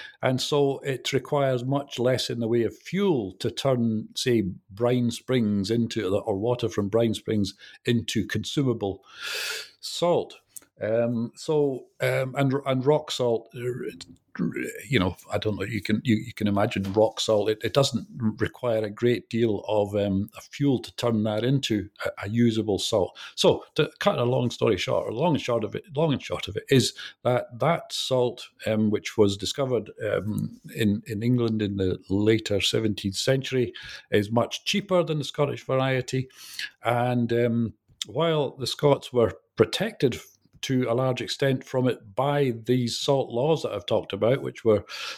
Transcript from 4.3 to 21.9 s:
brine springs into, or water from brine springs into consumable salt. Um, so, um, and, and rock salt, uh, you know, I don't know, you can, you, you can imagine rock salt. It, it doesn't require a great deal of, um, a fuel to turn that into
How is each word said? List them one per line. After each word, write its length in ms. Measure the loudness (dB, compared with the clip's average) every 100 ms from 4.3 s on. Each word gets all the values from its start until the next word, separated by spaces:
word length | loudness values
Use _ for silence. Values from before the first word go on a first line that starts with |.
| 2 0 -4 -12
brine 400 | -2 0 2 0
springs 580 | -2 -2 0 2 0 0
into, 480 | 0 0 -2 -2 0
or 180 | 0 -2
water 320 | -2 0 -2
from 220 | -2 0
brine 240 | 2 2
springs 400 | 0 -2 0 -2 -4 -18 -8 -2
into 400 | 0 0 -2 -2
consumable 800 | -4 -4 0 0 0 -2 -6 -12 -14 -10 -8 -6 -8 -12 _
salt. 560 | -12 -2 2 2 0 -8 _ -20 -20 -8
Um, 500 | -2 0 0 0 -4 -6
so, 500 | -2 2 2 0 -8 -4
um, 320 | -2 0 -2 0
and, 200 | 0 2 0
and 180 | 0 4
rock 260 | 2 0
salt, 380 | -2 0 0 -4 -8
uh, 840 | -6 -6 -8 -10 -16 -20 _ -6 -4 -4 -8 -10 0
you 100 | 2
know, 160 | 2 -2 -6
I 60 | -4
don't 200 | -2 -2
know, 60 |
you 160 | -4 -4
can, 220 | -2 0
you, 120 | 2 0
you 180 | 0
can 140 | -4 0
imagine 440 | 2 0 0 0
rock 260 | 4 4 2
salt. 320 | 2 2 2
It, 80 | -2
it 100 | 0
doesn't 340 | 2 2 0 -6 -4
require 640 | -4 -2 -4 -2 -2 0
a 60 | -2
great 400 | 0 0 0 -2
deal 340 | 0 0 0 -2
of, 280 | 0 0 0
um, 360 | 2 0 -2 -8
a 60 |
fuel 380 | -16 -2 0 0
to 120 | -2 -4
turn 260 | 0 0
that 200 | 0 0
into 440 | 0 0 0 -2 -4